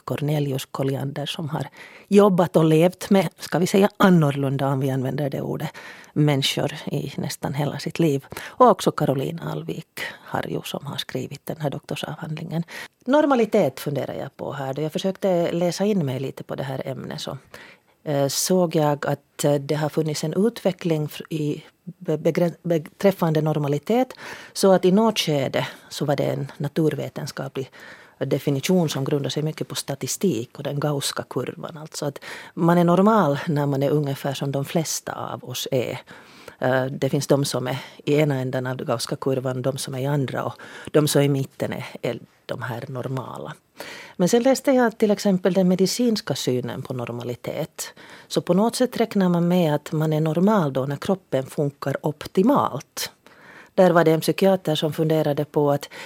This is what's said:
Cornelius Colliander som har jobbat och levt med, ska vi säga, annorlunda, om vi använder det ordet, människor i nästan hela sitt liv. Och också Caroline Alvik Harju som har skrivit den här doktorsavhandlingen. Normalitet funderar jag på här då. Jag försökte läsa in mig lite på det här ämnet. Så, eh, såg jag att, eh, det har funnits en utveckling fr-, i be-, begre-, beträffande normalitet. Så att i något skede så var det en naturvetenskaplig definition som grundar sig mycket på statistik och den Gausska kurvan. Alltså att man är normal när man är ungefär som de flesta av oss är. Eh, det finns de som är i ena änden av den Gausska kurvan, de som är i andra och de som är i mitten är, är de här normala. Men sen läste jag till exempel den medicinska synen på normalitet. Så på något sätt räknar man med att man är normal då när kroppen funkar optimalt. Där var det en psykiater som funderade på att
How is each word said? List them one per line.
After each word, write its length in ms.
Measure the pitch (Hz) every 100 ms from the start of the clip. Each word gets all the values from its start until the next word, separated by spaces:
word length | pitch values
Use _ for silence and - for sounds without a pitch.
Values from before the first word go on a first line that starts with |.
Cornelius 600 | - 131 147 151 143 131 -
Colliander 600 | - 135 135 139 143 139
som 220 | - 151
har 200 | 151 139 - - - -
jobbat 480 | 196 208 180 175 165
och 80 |
levt 460 | 160 156 180 - -
med, 180 | 196 170 -
ska 200 | - 151
vi 80 | 180
säga, 220 | 196 202 -
annorlunda, 720 | 196 175 147 139 139 135 135
om 120 | 139
vi 100 | 139
använder 400 | 131 127 139 143
det 100 | 143
ordet, 300 | 139 147 147 - - - -
människor 600 | - 147 139 139 - 143 151
i 280 | - 147 147 -
nästan 380 | - - -
hela 240 | 131 147 143
sitt 200 | - -
liv. 280 | 165 139 - -
Och 220 | - - 247
också 240 | 190 -
Caroline 500 | - 147 135 147 170
Alvik 600 | 156 156 165 165 - - - -
Harju 360 | - - - 82
som 220 | - - 135
har 100 | 127
skrivit 500 | - 131 120 139 -
den 140 | 156
här 100 | 151
doktorsavhandlingen. 920 | 143 - 151 - 151 156 151 160 160 170 - - _
Normalitet 760 | - 294 302 262 214 214 147 -
funderar 340 | - 135 127
jag 220 | - 139 -
på 160 | -
här 220 | 139 135
då. 80 | 135
Jag 100 | 156
försökte 600 | 180 190 185 196 175 170
läsa 320 | 170 175 -
in 220 | 202 202 143
mig 140 | 131
lite 220 | 131 -
på 120 | -
det 80 | 156
här 200 | 135 131 139
ämnet. 320 | 131 - -
Så, 180 | - 135 _ - - - _ _
eh, 240 | - 143 139
såg 460 | - - 185 175
jag 320 | 160 147 143 -
att, 380 | 143 _ -
eh, 100 | 147
det 200 | 143 139
har 140 | 151 151
funnits 360 | - 156 147
en 220 | 156 180 220
utveckling 600 | 240 196 180 175 156 151
fr-, 180 | - -
i 340 | 156 147 151 - _
be-, 340 | 175 - 180 156
begre-, 360 | 165 160 175 156
beträffande 800 | 170 165 151 - 196 185 170 156
normalitet. 720 | 156 151 147 147 - 233 254 - - - -
Så 200 | - 196
att 120 | 185
i 80 | 185
något 260 | 190 226 220
skede 480 | - 147 131 - - - -
så 160 | -
var 120 | 147 139
det 80 |
en 280 | 135 139 143 -
naturvetenskaplig 1120 | 143 - 156 139 127 - 143 - 139 135 131 - - - - - 135
definition 640 | 147 - 139 - 185 156
som 160 | 147
grundar 260 | 139 147 135
sig 120 | 151
mycket 260 | 156 - 135
på 60 |
statistik 840 | 143 - 139 131 - 196 110 120 -
och 60 |
den 160 | 143 143
Gausska 440 | 151 143 - - 139
kurvan. 460 | 135 - - - 156
Alltså 300 | 160 - 147
att 120 | - - - -
man 240 | - 170 175
är 60 |
normal 540 | 170 175 202 226 156 143 170
när 180 | 147 143
man 160 | 135
är 80 | 139
ungefär 440 | 151 143 139 143
som 180 | 135 139
de 120 | 139
flesta 480 | 139 175 156 - -
av 320 | - 120 123
oss 240 | - 127 -
är. 300 | 131 110 131 - - - - - -
Eh, 260 | 131 131
det 240 | 131 143 139
finns 180 | 147 -
de 180 | 139
som 220 | 139 123 127
är 120 | 131 - -
i 100 | -
ena 200 | 147 151 135
änden 260 | 131 131 127
av 100 | 131
den 100 | 143
Gausska 300 | 117 - 147
kurvan, 460 | 135 131 131 127
de 160 | 127 131
som 160 | -
är 40 | 131
i 80 | 139
andra 380 | 147 131 123
och 100 | - - - - -
de 180 | 156 151
som 120 | 143
är 40 |
i 40 | 143
mitten 440 | 139 135 - -
är, 140 | - - -
är 160 | 127 127 - _ -
de 160 | 123
här 220 | 117 117 123
normala. 640 | 131 127 131 113 67 71 151 _ - - - - -
Men 120 | 180
sen 140 | 240
läste 300 | 254 254 -
jag 260 | 254 233 -
till 120 | 214
exempel 420 | 202 202 185 190
den 160 | 180 185
medicinska 640 | 185 185 - 247 214 -
synen 480 | 139 - 123 120 117
på 120 | 120
normalitet. 1000 | 127 120 120 120 123 - 143 160 - - - - - -
Så 120 | -
på 120 | -
något 220 | 180 226 -
sätt 200 | 247 226
räknar 320 | 220 202 185
man 200 | 175 175
med 260 | 180 160
att 180 | 147 -
man 200 | 156 160
är 80 | 151
normal 520 | 160 160 196 220 147
då 140 | 135 131
när 100 | 143
kroppen 500 | - 190 - 131 131
funkar 600 | - 143 - - - 156
optimalt. 1080 | - - - 214 262 110 135 - - - _ - - - - -
Där 160 | - 185
var 140 | 170
det 60 | 160
en 80 | 160
psykiater 540 | 160 156 190 190 160
som 180 | 156 160
funderade 520 | 156 160 156 151 147
på 260 | 147 156 143
att 180 | 143 - -